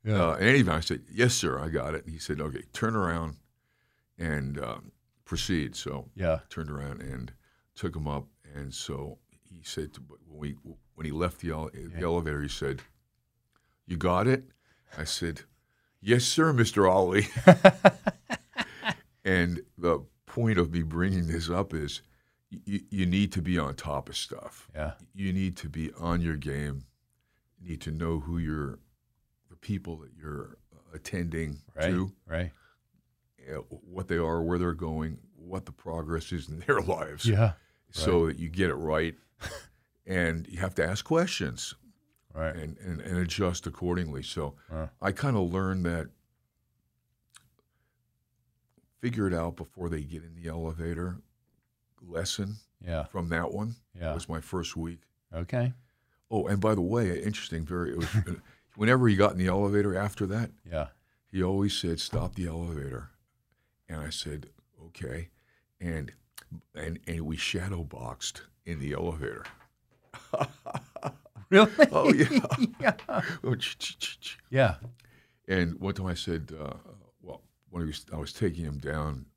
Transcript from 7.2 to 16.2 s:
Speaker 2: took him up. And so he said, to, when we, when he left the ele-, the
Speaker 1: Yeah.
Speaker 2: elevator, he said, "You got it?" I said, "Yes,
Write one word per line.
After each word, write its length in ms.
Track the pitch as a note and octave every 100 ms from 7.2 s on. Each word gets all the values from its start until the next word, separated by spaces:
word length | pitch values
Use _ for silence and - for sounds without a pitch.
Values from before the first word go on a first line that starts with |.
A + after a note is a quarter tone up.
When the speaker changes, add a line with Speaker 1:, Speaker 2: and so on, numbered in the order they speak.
| B1 - _ _ _
Speaker 2:
took 220 | - F#2 D#2+
him 100 | D2
up. 200 | C#2+ C#2 _ D2
And 200 | C#2+ C#2
so 420 | C2 - C2+ C#2+ - _ _ _
he 140 | F2+
said, 320 | - - D2+
to, 80 | - C#2 - E2+
when 120 | D2+
we, 180 | D2 C#2 E2+ - _
when 120 | - D#2
he 40 |
left 300 | D2+ F2 -
the 120 | E2+
ele-, 180 | D#2 D#2
the 160 | C2+ E2+ E2+
Speaker 1:
Yeah. 40 |
Speaker 2:
elevator, 380 | E2+ F2 D#2 D2
he 60 | C#2+
said, 320 | - C#2 C2+ - _ _ _ _ _ _ _ _ _ -
"You 100 | E2+
got 300 | F2+ F2+ A2+
it?" 180 | C3 - _ _ _ _ -
I 60 |
said, 400 | D#2 - E2+ - - _ _ _ _ _
"Yes, 220 | G2 B2